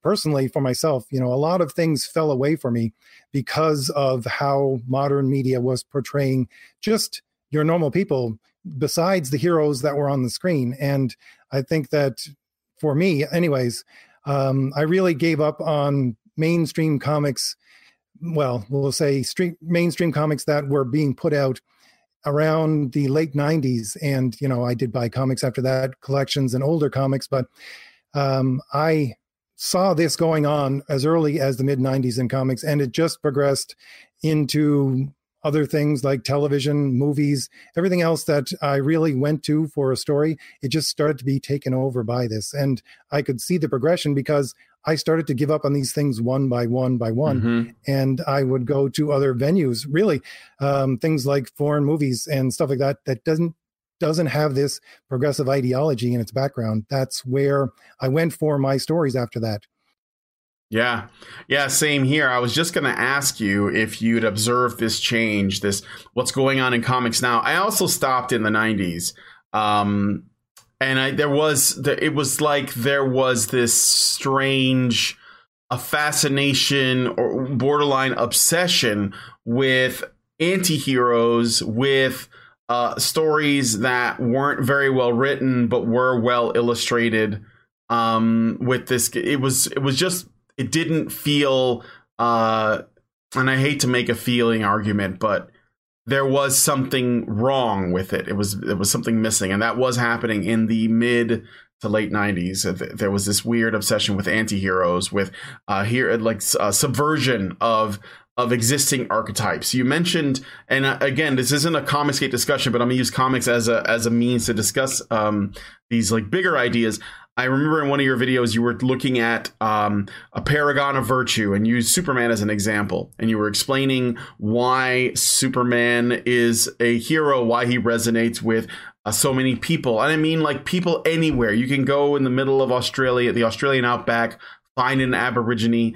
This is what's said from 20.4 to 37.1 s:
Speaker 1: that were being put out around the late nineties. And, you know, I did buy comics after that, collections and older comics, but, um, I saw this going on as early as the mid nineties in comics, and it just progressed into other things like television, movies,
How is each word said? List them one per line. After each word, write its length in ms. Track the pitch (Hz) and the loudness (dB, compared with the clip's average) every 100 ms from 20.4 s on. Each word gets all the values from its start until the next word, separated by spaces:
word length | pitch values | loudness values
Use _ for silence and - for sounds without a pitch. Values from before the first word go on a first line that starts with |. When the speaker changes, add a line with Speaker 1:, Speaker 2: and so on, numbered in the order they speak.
| - | 0
Speaker 1:
that 220 | 147 139 | 0 2
were 160 | 143 | 0
being 320 | 127 151 143 123 | 2 0 0 0
put 180 | 170 | 0
out 280 | 147 135 120 - _ _ _ _ _ 147 | 0 0 -2 -10 _ _ _ _ _ -2
around 680 | 147 156 160 156 151 131 | 0 2 2 2 0 0
the 160 | 147 135 | 0 0
late 280 | 147 160 143 | 0 0 0
nineties. 600 | 147 160 131 117 107 - | 0 0 0 -2 -4 -6
And, 340 | 147 135 127 - | -2 0 -2 -2
you 80 | 139 | -2
know, 160 | 123 123 | 0 -2
I 80 | |
did 180 | 117 127 | -2 -2
buy 160 | 123 117 | -2 -2
comics 360 | 127 131 127 | -2 -2 -2
after 180 | 131 131 | -2 -2
that, 400 | 127 131 135 - | 0 0 -2 -8
collections 520 | - 139 131 143 131 | -4 -2 0 -2 0
and 100 | 127 | 0
older 260 | 139 165 143 | 0 0 0
comics, 380 | 131 135 135 - | 0 0 -2 -2
but, 180 | 135 123 _ - - - _ _ | -4 -4 _ -20 -20 -20 _ _
um, 460 | 143 139 135 131 127 - | -2 0 0 0 -2 -4
I 400 | 143 160 156 131 - _ _ _ - | -2 2 2 0 -6 _ _ _ -12
saw 380 | - 185 190 | -2 2 2
this 240 | 165 160 - | 2 0 2
going 280 | 165 156 147 | 0 2 2
on 360 | 147 135 139 - | 0 0 -2 -4
as 160 | 139 151 | -2 2
early 340 | 165 151 143 | 2 2 0
as 160 | 135 127 | -2 0
the 80 | |
mid 160 | 135 135 | 0 0
nineties 380 | 131 135 127 117 | 0 0 0 -2
in 100 | 123 | -2
comics, 360 | 135 131 123 | 0 -2 -2
and 180 | 156 147 | -2 -2
it 100 | 131 | 0
just 300 | 165 160 - | 0 -2 0
progressed 540 | 151 139 139 135 - - - - - _ | -2 0 2 0 -4 -16 -20 -20 -20 _
into 920 | 160 151 135 147 147 143 135 131 139 - _ _ | 0 0 0 0 2 2 2 0 -4 -10 _ _
other 220 | 151 151 139 | -2 0 0
things 380 | 151 147 139 | 0 0 0
like 200 | 135 135 | 0 -2
television, 720 | - 143 143 143 139 147 139 123 | -2 -2 0 0 0 0 0 0
movies, 520 | 143 | 0